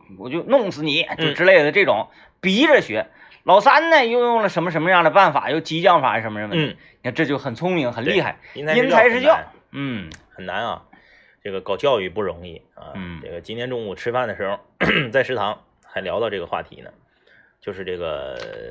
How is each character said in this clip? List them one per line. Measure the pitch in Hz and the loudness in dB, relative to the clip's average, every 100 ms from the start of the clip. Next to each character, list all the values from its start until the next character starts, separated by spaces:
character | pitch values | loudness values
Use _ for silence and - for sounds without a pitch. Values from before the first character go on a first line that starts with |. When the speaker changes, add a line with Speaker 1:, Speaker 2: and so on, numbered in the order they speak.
| _ 95 | _ -16
Speaker 1:
我 | 117 | -8
就 | 160 | -8
弄 | - 269 196 | 0 0 0
死 | 147 | -4
你， | 156 151 | -2 -2
Speaker 2:
嗯。 | - - | -4 -4
Speaker 1:
就 | 160 | -4
之 | 143 | 2
类 | 180 185 | 6 6
的 | 147 | 6
这 | 175 | 2
种， | 170 107 - _ _ _ | 2 0 -2 _ _ _
逼 | 185 202 311 | -2 2 6
着 | 247 | 4
学。 | 147 107 - _ - - | 4 -6 -6 _ -20 -8
老 | - 190 | 4 6
三 | 269 277 330 | 6 4 6
呢， | 320 233 | 4 4
又 | 240 | 0
用 | 240 233 | 2 2
了 | 202 | 0
什 | 175 | -2
么， | 175 | -2
什 | 160 | -2
么 | 165 | 2
样 | 185 | 4
的 | 160 | 6
办 | 190 180 | 6 4
法， | 139 120 | 2 -2
又 | 156 | -4
激 | 156 160 | -4 2
将 | 185 170 | 4 4
法 | 127 110 | 2 0
什 | 110 | -4
么 | 107 | -8
什 | 107 | -4
么 | |
的。 | 165 | -2
Speaker 2:
嗯。 | 143 - _ _ | -2 -6 _ _
Speaker 1:
你 | |
看 | 123 | -8
这 | 120 143 | -2 -2
就 | 135 | -2
很 | 139 | -4
聪 | 113 180 | -6 -4
明， | 175 123 | -2 -2
很 | 117 123 | -4 -2
厉 | 175 | 0
害， | 113 - - | -2 -8 -16
Speaker 2:
对， | - | -10
因 | 147 | -2
材 | |
施 | 233 | 0
教 | |
Speaker 1:
因 | 262 | 4
材 | 247 240 | 4 4
施 | 240 | 4
教。 | 277 | 4
Speaker 2:
很 | - | 2
难。 | - _ _ | -2 _ _
Speaker 1:
嗯。 | 131 139 110 82 - _ | -10 -8 -8 -10 -18 _
Speaker 2:
很 | - 90 | -14 -8
难 | 95 | -6
啊， | 117 85 _ _ _ _ _ _ | -6 -8 _ _ _ _ _ _
这 | 104 | -10
个 | 95 | -10
搞 | 92 95 | -6 -2
教 | 143 117 | 0 0
育 | 92 | -2
不 | 92 | -6
容 | 98 85 90 | -6 -8 -16
易 | 80 _ | -18 _
啊。 | - - | -20 -16
Speaker 1:
嗯。 | 92 90 82 | -14 -12 -12
Speaker 2:
这 | - | -14
个 | 85 | -14
今 | 85 113 | -12 -10
天 | 123 | -6
中 | 123 107 | -6 -8
午 | |
吃 | 90 120 | -8 -4
饭 | 123 120 | -4 -4
的 | 92 | -6
时 | 98 | -6
候， | 101 _ _ | -6 _ _
<clears throat> | - 208 127 | -2 -2 0
在 | 131 | 0
食 | 123 | 0
堂 | 120 101 - _ _ _ | -2 -4 -6 _ _ _
还 | 98 | -10
聊 | 92 92 | -6 -4
到 | 113 | -4
这 | 98 | -6
个 | 85 | -6
话 | 90 | -8
题 | 80 - | -8 -20
呢， | - _ _ _ _ _ _ _ | -20 _ _ _ _ _ _ _
就 | - | -14
是 | 95 | -10
这 | 92 90 | -10 -8
个 | 82 73 67 60 55 50 58 | -6 -8 -10 -12 -14 -14 -14